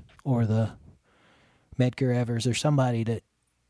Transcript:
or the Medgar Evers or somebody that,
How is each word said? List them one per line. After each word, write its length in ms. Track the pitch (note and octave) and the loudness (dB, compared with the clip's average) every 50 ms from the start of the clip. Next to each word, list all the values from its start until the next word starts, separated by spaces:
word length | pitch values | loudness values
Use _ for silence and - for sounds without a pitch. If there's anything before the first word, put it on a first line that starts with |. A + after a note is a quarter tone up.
| - - - - - | -16 -20 -20 -8 -2
or 220 | C#3+ B2 A#2 A2+ | 0 0 2 2
the 240 | G#2+ A2 A2 A2+ G#2 - - - - - _ _ _ _ _ _ _ _ _ _ _ _ _ _ - - | 2 2 0 0 -2 -4 -10 -20 -20 -20 _ _ _ _ _ _ _ _ _ _ _ _ _ _ -8 -2
Medgar 380 | - B2 B2+ - - C3+ B2 B2 | 0 0 0 0 0 0 0 2
Evers 320 | B2 A#2+ A#2 A#2+ A2+ A2 | 0 0 -2 -2 -2 -2
or 60 | B2 A2 | -2 -2
somebody 500 | - - D3+ D3 C3+ B2+ B2 A#2 A2+ A2+ | 0 0 2 2 2 2 2 0 -2 -2
that, 200 | A2+ A2+ G#2 - _ _ _ _ _ _ _ _ | -2 -4 -6 -8 _ _ _ _ _ _ _ _